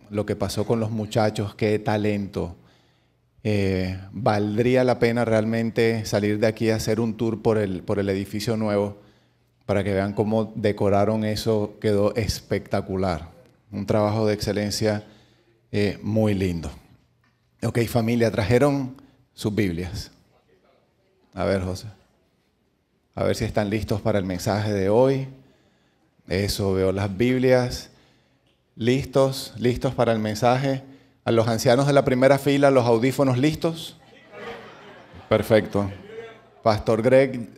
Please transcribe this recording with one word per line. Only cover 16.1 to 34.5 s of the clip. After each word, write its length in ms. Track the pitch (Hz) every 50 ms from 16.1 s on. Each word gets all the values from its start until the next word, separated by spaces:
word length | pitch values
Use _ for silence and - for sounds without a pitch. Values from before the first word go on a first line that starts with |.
| 107 110 110 107 104
lindo. 340 | 95 98 92 87 85 76 73 67 - - _ - _ _ _ _ _ _ _ _ _ _ _ _ _ -
Ok, 160 | 110 - 123 117
familia, 440 | 104 - 120 113 113 120 120 117 110
¿trajeron 720 | 95 120 107 92 120 123 139 147 139 139 135 123 - - - - _ _ _ _ _
sus 220 | - - 113 104
Biblias? 560 | 98 107 92 85 82 90 87 - - - - - _ _ _ _ _ _ _ _ _ _ _ _ _ _ _ _ _ _ _ _ _ _ _ -
A 120 | 95 90
ver, 180 | 92 95 98 90
José. 240 | 92 92 95 - 110 101 - _ _ _ _ _ _ _ _ _ _ _ _ _ _ _ _ _ _ _ _ _ _ _
A 80 | 101 98
ver 120 | 98 98
si 100 | - 117
están 260 | 107 - 113 107 101
listos 280 | 104 110 101 - 113 101
para 180 | - 113 101 101
el 60 | 92
mensaje 480 | 95 92 87 - 117 98 104 107 107 104
de 160 | 101 95 98
hoy. 380 | 104 117 131 135 135 135 135 135 - - - _ _ _ _ _ _ _ _ _ _ _ _ _ _ _ _ -
Eso, 460 | 82 92 101 101 - - 104 98 95
veo 180 | 95 95 95
las 260 | 92 98 101 101 98 90
Biblias. 720 | 120 123 127 127 127 131 127 127 123 123 - - - - - _ _ _ _ _ _ _ _ _ _ _ _ _ _ _ _
¿Listos? 760 | - 113 120 127 139 135 - - 139 135 135 131 - - - - 110
¿Listos 380 | 107 123 120 120 - 139 123
para 160 | - 120 113 113
el 60 | 110
mensaje? 640 | 107 107 107 107 127 120 123 131 139 139 135 131 - - - - _ _ _ _ _
A 60 | 117
los 160 | 117 113 110 117
ancianos 400 | 113 110 - 127 120 127 139 143
de 60 | 143
la 120 | 139 123
primera 320 | 135 127 127 131 135 139 135
fila, 320 | 139 143 139 139 143 139
los 160 | 139 131 117
audífonos, 540 | 120 120 113 113 135 131 - 143 135 123 123
¿listos? 580 | 135 156 156 156 - 170 165 160 - - - - - - - - - - - - - -